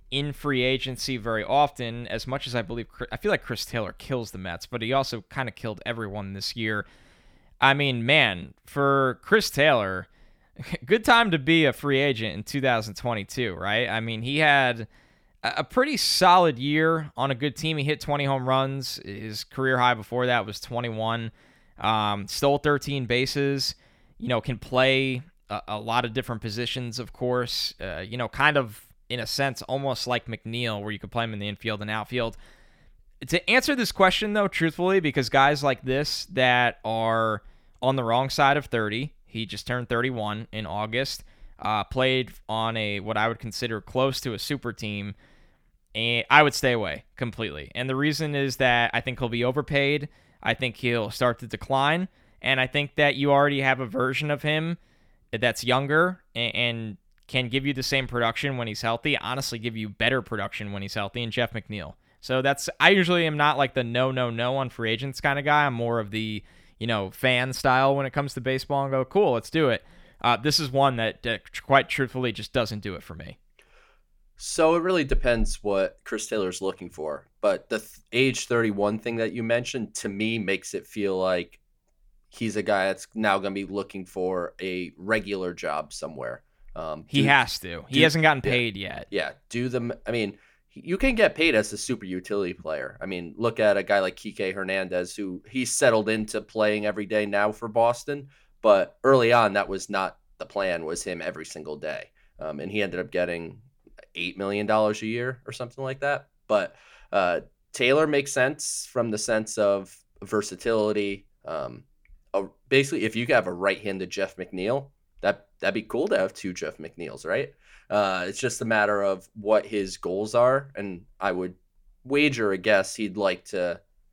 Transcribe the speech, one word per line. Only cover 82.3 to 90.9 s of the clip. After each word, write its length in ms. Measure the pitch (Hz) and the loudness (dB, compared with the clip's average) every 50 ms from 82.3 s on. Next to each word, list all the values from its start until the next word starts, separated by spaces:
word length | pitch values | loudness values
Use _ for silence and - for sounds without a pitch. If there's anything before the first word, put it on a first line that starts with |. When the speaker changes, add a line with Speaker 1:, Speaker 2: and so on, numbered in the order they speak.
| - - 117 110 98 | -10 -4 -4 -2 -2
Speaker 2:
a 80 | 107 95 | -2 0
guy 240 | 107 104 98 95 95 | 2 2 2 2 0
that's 200 | 95 - - - - | 0 -2 -6 -12 -6
now 240 | 110 110 104 98 98 | 0 2 2 2 2
gonna 160 | 95 98 95 | 0 -2 -4
be 120 | 101 98 | -4 -6
looking 380 | 87 98 101 95 - - 98 90 | -6 -4 -6 -6 -6 -8 -12 -12
for 520 | - - 95 90 92 92 90 87 - - - | -10 -6 -2 -2 0 0 -2 -4 -6 -8 -8
a 340 | 92 95 90 92 90 82 - - | -8 -6 -4 -4 -6 -8 -10 -10
regular 560 | 90 101 110 110 92 98 101 95 92 90 90 | -2 0 0 0 0 -2 -4 -4 -4 -6 -6
job 400 | - - 80 76 76 - - - | -6 -6 -4 -4 -4 -6 -8 -10
somewhere. 500 | - - 76 78 67 64 60 62 - _ _ _ _ - - - | -12 -10 -10 -10 -8 -8 -8 -10 -10 _ _ _ _ -20 -16 -12
Um, 300 | 80 82 80 78 78 78 - | -10 -10 -8 -10 -10 -10 -2
Speaker 1:
He 140 | - 139 | 0 2
Speaker 2:
do, 60 | - 139 | 4 6
Speaker 1:
has 320 | 139 135 120 - - - | 6 4 4 2 -4 -10
to. 260 | - 90 85 82 - - | -10 -10 -10 -12 -10 -2
He 120 | 131 143 | 2 4
Speaker 2:
do, 20 | |
Speaker 1:
hasn't 220 | 160 160 143 165 156 | 4 4 4 4 4
gotten 180 | 156 147 135 - | 4 4 4 0
Speaker 2:
yeah, 80 | - | 0
Speaker 1:
paid 260 | 123 123 120 113 98 98 | 0 0 0 -2 -4 -6
yet. 300 | 98 90 - - - - | -8 -8 -8 -10 -10 -6
Speaker 2:
yeah, 220 | 98 95 76 69 - _ _ - | -4 -4 -4 -4 -6 _ _ -8
do 200 | - 120 123 127 | -4 -4 -4 -2
them. 240 | 120 123 117 117 - - - 110 | -2 -2 -4 -4 -6 -8 -6 -4
I 40 | |
mean, 260 | 117 117 107 101 98 - _ _ _ _ _ _ - - | -2 -2 -2 -2 -4 -10 _ _ _ _ _ _ -20 -14
you 200 | - 156 | -6 -4